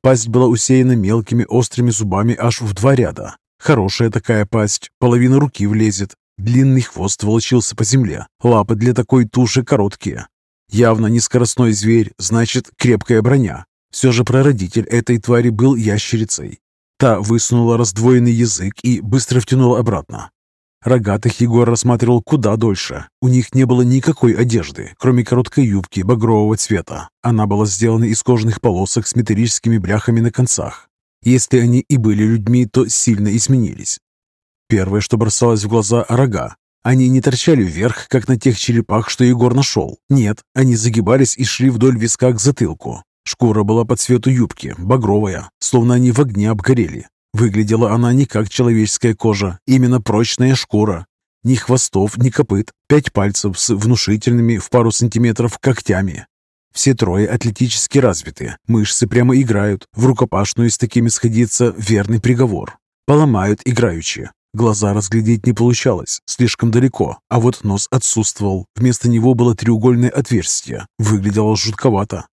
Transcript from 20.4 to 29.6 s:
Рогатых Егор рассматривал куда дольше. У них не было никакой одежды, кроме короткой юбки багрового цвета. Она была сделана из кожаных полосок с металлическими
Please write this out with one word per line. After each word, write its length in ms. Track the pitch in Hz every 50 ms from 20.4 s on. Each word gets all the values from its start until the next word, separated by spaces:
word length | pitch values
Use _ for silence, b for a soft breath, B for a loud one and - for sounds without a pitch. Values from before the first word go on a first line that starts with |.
| _ _ _ _ _ _ _ _ _
Рогатых 560 | 113 127 123 104 104 98 104 - 117 - -
Егор 260 | 120 120 113 117 120
рассматривал 540 | 117 120 117 - 123 123 110 120 117 123 117
куда 360 | - - 156 143 107 104 107
дольше. 500 | 110 113 113 98 - - - 64 - - _ _ _
У 60 | - 127
них 260 | 123 127 117 - -
не 100 | 131 131
было 160 | 120 127 123
никакой 540 | 123 123 127 135 127 - 151 - - 120 110
одежды, 580 | - - 123 113 113 82 - - - - - - _
кроме 260 | - 123 123 123 113
короткой 400 | - 127 120 117 - - 147 135
юбки 380 | 113 101 98 92 - - 98
багрового 560 | 90 98 123 113 110 113 113 107 104 107 113 110
цвета. 500 | - - 110 90 82 - - 78 76 - _ _
Она 240 | - 127 117 107 107
была 180 | 101 104 104 107
сделана 400 | 101 98 101 113 113 113 113 117
из 180 | 110 110 -
кожаных 380 | - - 123 113 107 113 107 -
полосок 460 | - 120 92 90 98 - - 120 107
с 100 | - -
металлическими 640 | 123 113 - 110 101 117 113 - -